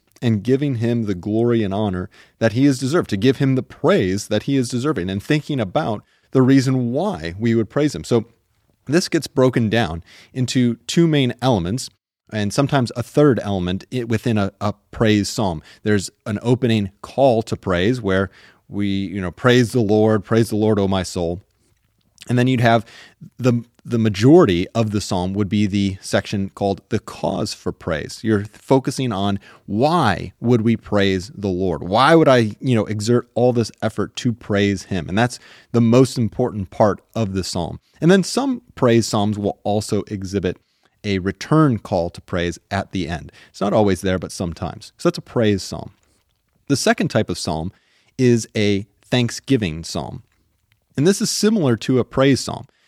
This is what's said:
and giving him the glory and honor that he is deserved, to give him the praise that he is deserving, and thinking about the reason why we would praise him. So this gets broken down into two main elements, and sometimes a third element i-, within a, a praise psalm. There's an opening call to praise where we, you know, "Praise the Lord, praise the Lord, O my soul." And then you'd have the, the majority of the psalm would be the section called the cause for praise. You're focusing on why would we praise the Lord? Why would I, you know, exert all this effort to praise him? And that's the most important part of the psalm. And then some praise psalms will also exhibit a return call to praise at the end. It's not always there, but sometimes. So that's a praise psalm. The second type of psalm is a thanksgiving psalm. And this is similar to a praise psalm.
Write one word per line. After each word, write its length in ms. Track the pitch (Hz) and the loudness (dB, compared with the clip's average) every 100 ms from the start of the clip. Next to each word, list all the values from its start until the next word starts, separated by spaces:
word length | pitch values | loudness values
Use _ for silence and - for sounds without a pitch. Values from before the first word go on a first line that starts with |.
| _ _ | _ _
and 200 | 123 107 | -2 0
giving 340 | 107 131 147 120 | 0 0 0 -2
him 280 | 117 120 | -2 -2
the 100 | 104 | -4
glory 480 | 90 104 107 120 117 | -6 -4 0 0 0
and 120 | 101 | -2
honor 340 | 98 104 90 92 - _ - | -2 -2 -4 -8 -14 _ -2
that 140 | 113 | 0
he 140 | 113 143 | 2 2
is 120 | 127 | 2
deserved, 320 | 131 165 117 | -2 -2 -2
to 60 | 98 | 0
give 200 | 123 131 | 0 2
him 160 | 135 | 0
the 80 | 131 | 0
praise 640 | - - 147 190 95 98 - | -4 -2 0 2 0 -2 -2
that 160 | 104 | -4
he 120 | - 135 | 0 -2
is 120 | 120 | -2
deserving, 420 | 123 143 123 90 | -2 -2 -2 -4
and 120 | 98 | -4
thinking 380 | - 151 - 143 | -2 -2 -2 -4
about 440 | 95 151 156 104 - _ _ | -4 -4 -4 -6 -12 _ _
the 120 | 135 | 4
reason 500 | 127 135 127 131 120 | 6 4 4 0 -2
why 420 | 131 202 85 82 92 | -2 -4 -4 -8 -4
we 160 | 117 | 0
would 160 | 113 107 | 0 0
praise 240 | 143 151 | -2 -2
him. 100 | 82 | -2
So 220 | - 120 - _ _ _ _ _ - | -2 -2 -2 _ _ _ _ _ -2
this 220 | 160 - | 0 0
gets 180 | 170 - | -4 -2
broken 420 | - 131 123 110 | 2 2 2 0
down 360 | 113 92 82 - - _ | 0 -2 -6 -12 -20 _
into 440 | 131 123 131 120 113 - | -6 -2 0 0 -2 -2
two 200 | 170 170 | 2 2
main 280 | 147 127 - | 2 0 0
elements, 480 | 135 110 82 123 - _ _ _ _ | 0 0 0 -6 -8 _ _ _ _
and 220 | 107 101 | -6 -2
sometimes 400 | - 143 143 117 - | 0 0 0 -2 -6
a 60 | |
third 360 | - 147 147 101 | -4 2 4 4
element 420 | 101 98 90 92 - | -2 -2 -2 -4 -6
i-, 120 | 127 | -8
within 340 | 117 110 127 107 | -4 -2 0 0
a, 140 | 98 - | -2 -4
a 140 | 104 - _ | -6 -6 _
praise 380 | - 110 104 95 | 0 2 4 2
psalm. 340 | - 98 78 - - | -2 -4 -4 -10 -8
There's 280 | 107 104 80 - - | -2 -2 -2 -10 -8
an 120 | 104 | -4
opening 480 | 120 123 120 110 95 - | 0 0 2 0 -2 -8
call 420 | - - 135 113 | -8 0 2 2
to 140 | - - | -2 -4
praise 440 | - 87 98 127 | -2 0 0 0
where 300 | 101 95 95 _ - _ - | 0 0 -2 _ -20 _ -12
we, 160 | 101 101 | -6 -4
you 300 | 98 95 98 | -4 -6 -6
know, 120 | 90 | -8
"Praise 420 | - 127 123 117 | 0 4 4 4
the 80 | 127 | 0
Lord, 440 | 101 107 110 110 | 2 4 4 2
praise 260 | - 113 110 | 2 0 2
the 60 | 104 | 0
Lord, 220 | 107 101 | 0 2
O 80 | 98 | 0
my 160 | 95 | 0
soul." 380 | 90 92 85 90 - _ _ _ _ _ _ - - | -4 -4 -4 -4 -12 _ _ _ _ _ _ -14 -2
And 100 | 123 | 0
then 80 | 127 | 2
you'd 140 | 127 | 2
have 240 | 117 117 - - - _ - - | 4 2 0 -14 -20 _ -20 -14
the, 260 | 127 117 - _ | -8 -8 -8 _
the 160 | - 117 | -6 -2
majority 680 | 110 98 123 170 135 87 92 | -2 2 6 6 6 2 -2
of 160 | 117 107 | -2 -2
the 100 | 101 | -4
psalm 320 | - 95 92 | -4 -4 -2
would 160 | 98 98 | -4 -2
be 180 | 104 104 | 0 0
the 300 | 101 98 92 | 0 -2 -4
section 480 | - 107 - 104 98 | -4 -2 -2 -6 -6
called 320 | - 101 95 - | -4 -4 -4 -4
the 80 | - | -6
cause 560 | - - - - 107 | -6 -8 -6 -4 -6
for 180 | - 90 | -8 -10
praise. 500 | - - 78 - - | -8 -6 -6 -8 -6
You're 220 | 110 104 | 0 0
focusing 640 | 101 - - 135 135 139 127 | -2 -6 0 2 2 -4 -4
on 300 | 95 101 98 - - | -2 -2 -4 -8 -20
why 720 | - 101 147 175 117 85 87 - | -6 0 0 2 0 -2 -6 -4
would 220 | 120 123 | 2 2
we 160 | 113 113 | 2 -2
praise 540 | - 104 98 95 92 | 0 0 2 0 -6
the 140 | - 101 | -6 -4
Lord? 340 | 90 95 76 | -2 -2 -4
Why 320 | 82 107 139 | 0 2 6
would 140 | 165 143 | 6 6
I, 280 | 127 110 - | 4 2 -2
you 140 | 135 | 0
know, 100 | 117 | 0
exert 460 | - 107 107 120 - | 0 -2 0 0 0
all 200 | - 123 | 0 2
this 180 | 120 110 - | 2 -2 -4
effort 340 | 110 - 95 - | -6 -4 -6 -4
to 180 | 123 | -4
praise 480 | 110 - 101 101 95 | -4 -2 0 2 0
him? 260 | - 95 76 | -4 -6 -4
And 80 | 95 | -2
that's 220 | 123 - - - _ | -2 -4 -20 -20 _
the 80 | 120 | 2
most 380 | 113 123 135 - | 6 6 4 2
important 500 | 110 - 123 101 95 | -4 -2 -4 -4 -6
part 320 | - 110 92 _ | 2 2 2 _
of 180 | 113 104 | -6 -4
the 120 | 95 | -4
psalm. 360 | 90 90 80 82 _ - | -4 -6 -6 -10 _ 0
And 80 | 160 | 4
then 120 | 196 | 4
some 380 | 170 - 269 247 - | 2 -2 -4 -4 -10
praise 320 | - 123 117 107 | 0 2 4 2
psalms 320 | 110 104 104 | 0 -2 -2
will 200 | 101 - | -4 -4
also 380 | 107 104 - 104 - | -4 -4 -2 -4 -4
exhibit 500 | 104 95 98 87 - _ _ _ _ | -8 -6 -4 -4 -6 _ _ _ _
a 160 | 104 98 | -4 -2
return 580 | 92 - - 156 151 110 | -2 -4 0 2 4 0
call 320 | - 92 85 | -2 -2 -2
to 100 | - | -8
praise 380 | - 92 85 85 - | -6 -4 -4 -6 -6
at 220 | 98 - | -6 -4
the 160 | 98 78 | -6 -6
end. 240 | - 69 - - | -8 -12 -20 -18
It's 120 | - | -6
not 100 | 202 | 0
always 300 | 139 104 92 | 2 2 2
there, 160 | 98 92 | -2 -4
but 140 | 82 | -6
sometimes. 600 | - 90 82 87 - - - | -8 -8 -8 -10 -10 -18 -4
So 100 | 175 | -4
that's 80 | 165 | -4
a 60 | |
praise 400 | - 127 107 98 | -4 0 2 0
psalm. 300 | - 82 - _ _ _ _ _ _ _ - | -2 -12 -14 _ _ _ _ _ _ _ -4
The 100 | 139 | 0
second 320 | 214 233 170 | 0 0 0
type 220 | 113 104 | -2 -2
of 80 | 90 | -4
psalm 340 | - 78 87 - _ _ _ - | -6 -6 -6 -12 _ _ _ 0
is 280 | 127 120 - | 4 4 0
a 320 | 113 104 101 104 _ | -2 0 0 -4 _
thanksgiving 840 | _ 123 117 - - 131 95 80 | _ -2 0 -4 -2 0 0 -6
psalm. 400 | 82 90 65 - - _ _ _ _ _ _ - | -8 -8 -8 -12 -18 _ _ _ _ _ _ 0
And 100 | 160 | 2
this 160 | 196 | 2
is 80 | 220 | -2
similar 460 | - 208 220 143 113 | 0 0 2 0 0
to 240 | - 127 | 0 0
a 40 | |
praise 360 | - - 135 131 | 0 2 2 2
psalm. 260 | - - - _ | -2 -10 -14 _